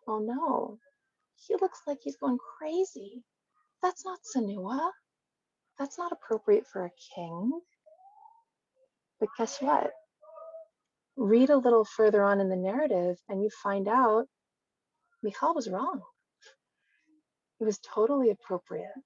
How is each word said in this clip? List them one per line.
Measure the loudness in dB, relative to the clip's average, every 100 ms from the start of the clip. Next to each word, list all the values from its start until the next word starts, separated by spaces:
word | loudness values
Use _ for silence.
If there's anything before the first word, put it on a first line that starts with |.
| -6
Oh | -4
no, | -4 -4 0 0 -2 -8 _ _ _ _ _ _
he | -4 0
looks | 0 -2 -8
like | -8
he's | -6 -6
going | -2 -2 -4 -12
crazy. | -6 -2 -2 -4 -16 -18 -20 _ _ _ _ _
That's | -4 -4
not | -10 -12
tsanua. | -6 -4 -4 -4 -6 -2 -4 -4 _ _ _ _ _ _ _ _
That's | -10 -6
not | -8
appropriate | -8 -4 -6 2 2 2
for | -8 -10
a | _ -20
king. | -14 -12 -6 -4 -4 -6 _ _ _ -20 -20 -20 _ _ _ _ _ _ _ _ _
But | -6 -2
guess | -6 -4
what? | 0 0 0 -6 _ _ -20 -20 -18 -18 -20 _ _ _ _ -4
Read | 4 6 6
a | 6
little | 6 4
further | 4 4 4 6
on | 4 2
in | 0
the | 0
narrative | -2 -2 0 0 0 -4 _
and | -4
you | -4 -4
find | -4 -2 2
out | 4 4 4 0 _ _ _ _ _ _ _ _ _
Michal | -8 -2 -2
was | -2 -2
wrong. | -4 -4 -6 -10 _ _ _ -20 _ _ _ _ _ _ _ _ _ _ _
It |
was | -4 -4
totally | -6 0 2 4 2
appropriate. | 0 -4 -8 -8 -12 -10 -14